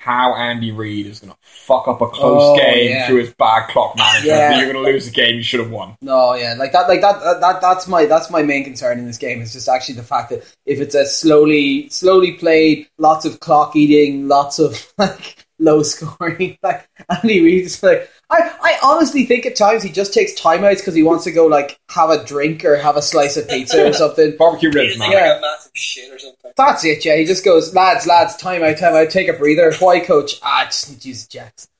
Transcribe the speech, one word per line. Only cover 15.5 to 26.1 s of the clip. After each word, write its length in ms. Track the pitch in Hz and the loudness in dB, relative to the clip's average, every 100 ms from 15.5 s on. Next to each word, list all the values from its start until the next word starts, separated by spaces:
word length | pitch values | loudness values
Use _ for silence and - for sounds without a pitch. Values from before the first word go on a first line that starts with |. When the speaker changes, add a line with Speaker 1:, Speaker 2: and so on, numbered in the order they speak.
| - | -2
Speaker 2:
low 240 | 160 151 | 2 2
scoring, 760 | 151 - 160 - 170 165 185 - | 0 -6 -14 -10 -10 -6 -8 -6
<laughs> 20 | |
like, 260 | 185 170 _ _ - | -6 -6 _ _ -8
Andy 300 | 175 226 190 | -4 0 4
Reid 220 | 165 185 | 4 2
is 180 | 180 - | -2 0
like, 260 | 190 165 - _ - | 2 2 -2 _ -2
I, 220 | 330 339 - | 0 0 -2
I 180 | 226 - | -2 0
honestly 400 | 262 330 302 285 | 2 2 0 0
think 220 | - 240 247 | 0 -2 -2
at 100 | - | 0
times 260 | 208 226 | 0 0
he 60 | 190 | -4
just 220 | 175 202 | -6 -2
takes 260 | 226 190 - | 0 -2 -2
timeouts 460 | 165 175 202 190 | -2 2 2 0
'cause 100 | 196 | -2
he 80 | 160 | 2
wants 220 | 160 165 | 2 2
to 80 | 175 | 0
go, 140 | 165 160 | 2 2
like, 320 | 147 139 - _ | 2 -2 -12 _
have 220 | - 160 | -2 0
a 120 | 156 120 | 0 -2
drink 360 | 143 151 156 | -6 -4 -2
or 140 | 170 143 | 0 2
have 200 | 147 147 | 2 -2
a 20 | |
slice 360 | - 151 143 156 | 0 0 0 -4
of 100 | - | -6
pizza 400 | 127 127 156 147 | -8 0 2 2
or 40 | |
Speaker 1:
<laughs> 20 | |
Speaker 2:
something. 420 | - 151 160 151 151 | 2 0 2 0 4
Speaker 1:
Barbecue 340 | 165 165 165 | 2 2 0
ribs, 200 | 143 120 | 0 -2
Speaker 3:
He's 80 | 117 | -4
Speaker 1:
man. 100 | - | 0
Speaker 3:
like 80 | 196 | 2
Speaker 2:
Yeah. 200 | 160 - | 2 0
Speaker 3:
a 20 | |
massive 300 | 147 151 - | -4 -8 -14
shit 380 | - - 131 131 | -12 -12 -12 -16